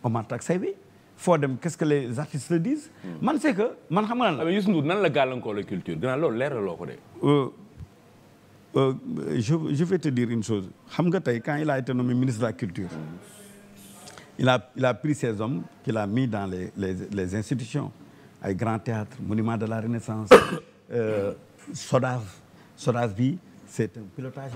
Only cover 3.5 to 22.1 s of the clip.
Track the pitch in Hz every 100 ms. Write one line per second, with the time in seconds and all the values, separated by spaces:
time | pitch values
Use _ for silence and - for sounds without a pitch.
3.5 | 190 226 - - 175 214 240 233 143 160
4.5 | 196 196 170 143 190 185 143 131 127 113
5.5 | 104 95 95 87 78 120 131 160 113 135
6.5 | 131 98 82 82 62 - - - 147 131
7.5 | - - - - - - - - - -
8.5 | - - 135 135 139 - 78 76 78 110
9.5 | 165 151 143 175 185 151 127 120 117 104
10.5 | 107 92 - - - 180 185 - 117 110
11.5 | 147 156 135 127 127 123 123 131 110 117
12.5 | 110 90 87 90 78 78 87 - - -
13.5 | - - - - - - - - - 131
14.5 | 127 - - 131 117 151 147 127 107 110
15.5 | 160 165 - - 110 104 110 131 107 98
16.5 | 92 92 - 95 92 - 101 90 98 104
17.5 | 127 - 147 104 - - - - - -
18.5 | 95 113 113 - 110 104 - 95 110 113
19.5 | 117 110 113 113 117 - 110 104 - -
20.5 | 170 - - - 120 110 107 101 - -
21.5 | - - 165 - 131 127